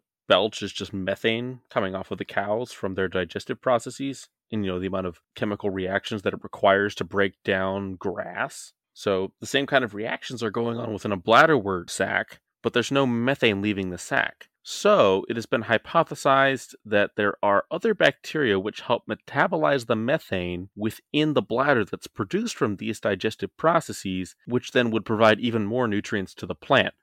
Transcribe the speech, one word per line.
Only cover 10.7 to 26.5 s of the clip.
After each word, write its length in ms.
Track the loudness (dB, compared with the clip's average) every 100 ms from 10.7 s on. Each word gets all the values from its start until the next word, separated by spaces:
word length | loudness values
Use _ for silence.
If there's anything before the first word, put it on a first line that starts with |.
| -4
on 160 | -6
within 200 | -4 -2
a 40 | -2
bladderwort 720 | 6 6 8 4 2 -4 -4
sac, 520 | -4 -2 -2 -4 -12 _ _
but 120 | -2
there's 180 | 0 2
no 140 | 2 2
methane 560 | 2 0 2 2 2
leaving 260 | 0 -2 -4
the 80 | -6
sac. 500 | -4 -2 -2 -6 -20 _
So 600 | -14 0 4 6 6 4 0
it 60 |
has 120 | -6 -2
been 180 | -2
hypothesized 1120 | 0 0 2 0 0 0 2 4 4 0 -6 -18
that 320 | 0 2 2 0
there 180 | 0 2
are 220 | 0 0 -2
other 240 | -2 -2
bacteria 640 | 2 2 2 -6 -2 2 2
which 220 | -2 -6
help 200 | -4 -4 -4
metabolize 800 | -10 -4 0 0 2 0 0 0
the 100 | -2
methane 720 | 0 -2 -2 -4 -4 -6 -8 -4
within 580 | -4 -4 _ 0 2
the 80 | 2
bladder 420 | 0 0 2 2
that's 220 | 0 -6 -10
produced 480 | -6 -2 -2 -2
from 220 | -2 -2 -2
these 240 | -6 -4
digestive 560 | -2 0 -2 -4 -8 -2
processes, 800 | 2 2 0 -8 -4 -4 -6 -10 -4
which 240 | -4 0
then 200 | 2 2
would 120 | 2
provide 360 | 0 4 6 6
even 240 | 2 0 0
more 220 | 0 0
nutrients 440 | -2 -2 -4 -6
to 120 | -10
the 80 | -12